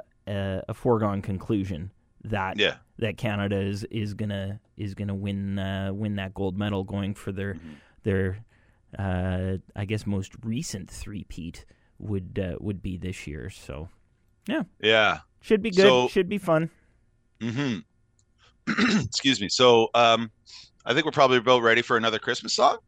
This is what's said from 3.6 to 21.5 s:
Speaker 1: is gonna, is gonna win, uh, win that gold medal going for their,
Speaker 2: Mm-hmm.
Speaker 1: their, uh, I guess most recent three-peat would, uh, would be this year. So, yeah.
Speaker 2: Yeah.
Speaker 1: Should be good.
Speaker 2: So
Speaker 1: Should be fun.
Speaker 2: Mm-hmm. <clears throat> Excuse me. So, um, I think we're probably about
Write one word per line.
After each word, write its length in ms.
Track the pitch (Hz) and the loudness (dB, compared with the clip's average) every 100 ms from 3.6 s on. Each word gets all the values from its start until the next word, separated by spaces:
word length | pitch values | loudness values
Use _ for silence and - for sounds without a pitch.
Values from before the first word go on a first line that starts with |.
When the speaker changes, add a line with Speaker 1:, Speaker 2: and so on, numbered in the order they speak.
| 98 101 | -2 -4
Speaker 1:
is 300 | - 113 104 | -6 -6 -6
gonna, 460 | 101 104 98 98 104 _ - | -6 -6 -4 -6 -10 _ -10
is 180 | 104 | -10
gonna 200 | 98 101 | -6 -4
win, 440 | 98 101 98 98 98 | -4 -4 -4 -4 -4
uh, 340 | 95 95 98 | -4 -4 -4
win 220 | 98 110 101 | -4 -4 -4
that 180 | 95 | -6
gold 240 | 101 95 95 | -4 -4 -2
medal 240 | 104 98 | -2 -2
going 300 | 95 98 98 | -2 -4 -4
for 180 | 104 - | -6 -8
their, 220 | 95 101 | -6 -6
Speaker 2:
Mm-hmm. 180 | 82 80 71 _ _ | -8 -12 -18 _ _
Speaker 1:
their, 360 | 107 95 95 101 - _ _ _ _ - | 0 0 0 -4 -12 _ _ _ _ -6
uh, 600 | 95 92 92 90 95 95 - 104 | -2 -2 -2 -2 -2 -4 -8 -8
I 80 | |
guess 220 | 101 107 104 | -4 -4 -2
most 260 | 98 95 - | -4 -6 -10
recent 480 | 117 120 - 98 - | -6 -6 -6 -10 -12
three-peat 760 | - 107 104 - - 82 - - _ _ - | -12 -10 -10 -12 -12 -12 -12 -20 _ _ -12
would, 400 | 107 98 98 104 | -6 -6 -4 -6
uh, 140 | 92 - | -4 -4
would 220 | 104 98 | -6 -6
be 140 | 98 90 | -6 -6
this 300 | 90 - - | -8 -8 -10
year. 240 | 73 73 | -10 -12
So, 380 | - - 67 85 _ _ _ _ _ - | -14 -14 -12 -14 _ _ _ _ _ -6
yeah. 160 | 302 190 - | -6 -6 -2
Speaker 2:
Yeah. 380 | 104 110 104 - - _ | 4 4 4 0 -8 _
Speaker 1:
Should 220 | - 220 | 0 0
be 80 | 220 | 2
good. 120 | 185 | 6
Speaker 2:
So 260 | 202 127 123 | 8 8 4
Speaker 1:
Should 200 | 196 180 | 0 -2
be 100 | 208 | -2
fun. 320 | 175 160 165 _ _ _ _ _ _ - | 0 0 0 _ _ _ _ _ _ -8
Speaker 2:
Mm-hmm. 380 | 113 120 139 92 - _ _ _ _ _ _ _ - | -6 -4 -4 -4 -8 _ _ _ _ _ _ _ -4
<clears throat> 340 | 214 240 190 | 0 2 2
Excuse 360 | 117 - 135 107 | 0 -2 0 0
me. 80 | 98 | 0
So, 400 | - 127 117 113 | 4 6 6 6
um, 360 | 117 117 113 113 _ - - - _ | 4 6 4 0 _ -20 -20 -20 _
I 100 | - | -2
think 100 | 139 156 | 0 0
we're 60 | |
probably 240 | 151 131 123 | 4 6 6
about 240 | 120 | 6